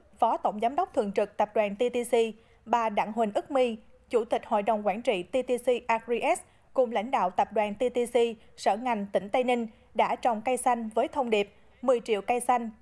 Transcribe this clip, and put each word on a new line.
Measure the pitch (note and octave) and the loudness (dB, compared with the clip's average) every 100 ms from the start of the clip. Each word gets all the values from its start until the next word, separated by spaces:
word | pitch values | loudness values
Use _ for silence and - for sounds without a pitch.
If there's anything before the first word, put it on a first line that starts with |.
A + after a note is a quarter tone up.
| _ - | _ 0
Phó | A#3 D#4+ | 0 2
Tổng | - G#3 | -2 -2
Giám | A3+ C#4+ | -2 0
đốc | F#4 | -2
Thường | C#4 G3+ | -2 0
trực | G#3 G#3 - | -2 -2 -2
Tập | G#3 A3+ | 0 0
đoàn | G#3 G3+ | -2 -2
T | |
T | B3 B3 A#3 | -2 -2 0
C, | A#3 A3+ G#3+ _ - A3 | 2 2 -4 _ -20 -2
bà | A#3 A3+ | 0 2
Đặng | G#3 F#3+ | -2 -2
Huỳnh | A3+ G#3+ | -2 -2
Ức | C4+ - | -2 -2
My, | C#4 B3 A3 - - _ | 0 0 -2 -14 -20 _
Chủ | A#3 A3+ | -2 0
tịch | A#3+ - | -2 0
Hội | G#3+ | 0
đồng | G#3 G#3+ G#3 | 0 0 -2
Quản | G3+ | -2
trị | B3+ F#3 | -2 -2
T | F3 | -2
T | C4 B3+ B3 C4 | -4 -2 -2 0
C | A#3+ - | -2 0
Agri-X, | A3+ A#3 A#3 C#4 F4+ - _ _ | -2 -2 -2 0 -2 -4 _ _
cùng | - A#3+ | 0 0
lãnh | A3+ A#3 | -2 0
đạo | B3+ F#3 | 0 2
Tập | G3+ G3+ | 0 0
đoàn | G#3+ G#3 G#3 | 0 -2 -2
T | B3 | -2
T | A#3+ A#3 | 0 0
C, | B3 A#3 A3 - - | 2 0 -2 -16 -4
sở | A#3 G#3 | -2 0
ngành | B3+ G#3+ G3 | -2 -4 -2
tỉnh | F#3+ G3+ | -4 0
Tây | - | 0
Ninh | B3 A#3+ A3+ - - | 2 0 -2 -10 -6
đã | - F#3+ A3+ | -2 0 0
trồng | B3+ G#3+ | -2 -2
cây | B3 B3 | -2 0
xanh | C4 A#3 A3 | 0 0 -2
với | A3+ B3+ | -2 -2
thông | D4 A#3+ | -2 0
điệp | G#3 G3+ - - _ | 0 0 -8 -20 _
"Mười | B3 A#3+ | 0 0
triệu | - G#3 | 0 -2
cây | G3 B3 | 0 -2
xanh, | B3 B3 A3+ - | 2 0 -2 -8